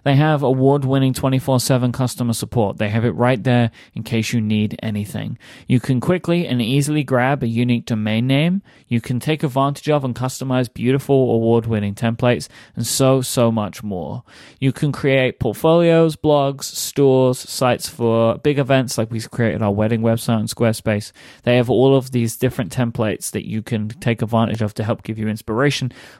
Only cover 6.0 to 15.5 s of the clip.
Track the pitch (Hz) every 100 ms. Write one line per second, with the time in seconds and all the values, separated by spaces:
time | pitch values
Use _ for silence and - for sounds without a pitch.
6 | 143 180 - 170 175 123 110 139 143 151
7 | 131 127 127 143 117 113 123 120 - 110
8 | 107 110 127 135 165 190 - - _ 120
9 | - 123 151 156 156 135 139 139 151 147
10 | 131 120 127 - 135 127 120 - 117 135
11 | - 139 123 113 113 117 113 107 104 98
12 | 117 117 123 117 - - - - 117 -
13 | 135 135 123 - 117 113 104 - 104 92
14 | 76 117 - - - - 165 - 151 131
15 | 139 135 127 - 117